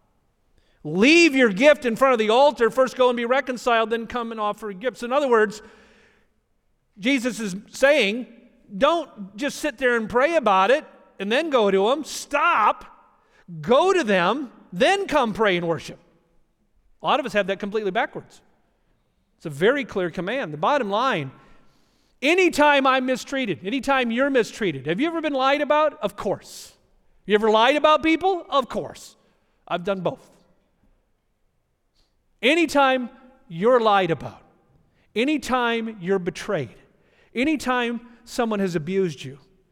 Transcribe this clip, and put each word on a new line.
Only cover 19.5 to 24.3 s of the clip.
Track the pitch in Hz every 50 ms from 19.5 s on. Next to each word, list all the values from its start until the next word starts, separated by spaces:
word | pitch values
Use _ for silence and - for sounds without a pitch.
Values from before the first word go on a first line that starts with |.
| 143 139 180 226 285 285 247
clear | - - 202 180 170
command. | 151 185 170 190 240 277 233 160 151
The |
bottom | 151 180 233 285 285 233 196
line, | 196 214 262 269 226 165 135 135 - - _ - - - _ _ _ _ _ _ _ _ _ _ _ _
anytime | 247 294 349 381 370 330 - - 294 294 285 277 269
I'm | 269 254 262 254
mistreated, | 262 254 - - - 277 269 254 208 156 113 175
anytime | 190 262 269 - 269 269 262 254 233
you're | 226 247 277
mistreated, | 285